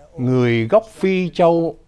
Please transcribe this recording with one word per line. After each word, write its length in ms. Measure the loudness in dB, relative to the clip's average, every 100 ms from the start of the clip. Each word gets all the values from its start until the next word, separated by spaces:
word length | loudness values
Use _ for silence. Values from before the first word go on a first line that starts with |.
| -20 -6
người 500 | -2 0 0 0 0
gốc 180 | 0 0
Phi 360 | -4 -2 -2 -4
Châu 460 | 0 2 2 -2 -8